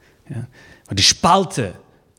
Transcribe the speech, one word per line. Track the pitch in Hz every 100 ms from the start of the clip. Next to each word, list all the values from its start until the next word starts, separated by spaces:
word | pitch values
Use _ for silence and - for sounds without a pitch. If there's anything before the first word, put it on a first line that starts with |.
| _ _ -
Ja. | - - - - - -
Und | 98
die |
Spalte | - - 170 190 185 - 101 - _ _ _